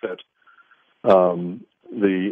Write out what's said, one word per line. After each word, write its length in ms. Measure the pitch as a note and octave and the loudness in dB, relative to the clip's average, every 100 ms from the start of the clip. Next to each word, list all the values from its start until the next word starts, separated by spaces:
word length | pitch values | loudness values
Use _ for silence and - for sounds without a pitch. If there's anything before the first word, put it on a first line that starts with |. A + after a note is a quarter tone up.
that, 1080 | A2 - - _ _ _ _ _ _ _ - | -10 -12 -16 _ _ _ _ _ _ _ 2
um, 540 | F#2+ F2+ F2 F2 F#2 - _ - | 4 4 0 -6 -10 -16 _ -18
the, 400 | B2 G2+ F#2 F#2+ | -4 -2 0 -4